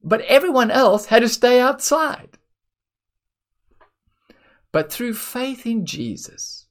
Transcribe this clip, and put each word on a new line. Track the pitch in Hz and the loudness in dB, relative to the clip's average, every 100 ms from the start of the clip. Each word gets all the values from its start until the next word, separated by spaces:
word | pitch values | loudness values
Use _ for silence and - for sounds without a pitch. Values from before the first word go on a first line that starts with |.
But | 156 208 | -2 -4
everyone | - 269 370 262 226 | 2 2 4 0 2
else | 240 247 208 - | 4 4 2 4
had | 220 | 4
to | 233 | 4
stay | - 240 247 | 2 4 4
outside. | 254 269 - 294 311 - - _ _ _ _ _ _ _ _ _ _ _ _ _ _ _ _ _ _ _ _ _ _ _ _ | 2 -2 -2 -2 -2 -6 -16 _ _ _ _ _ _ _ _ _ _ _ _ _ _ _ _ _ _ _ _ _ _ _ _
But | 151 151 | -4 -4
through | - 240 | -6 -6
faith | 214 - 247 262 254 233 | -8 -10 -8 -8 -8 -6
in | 226 170 | -6 -6
Jesus | - 120 98 - - - - _ | -8 -8 -10 -14 -16 -16 -16 _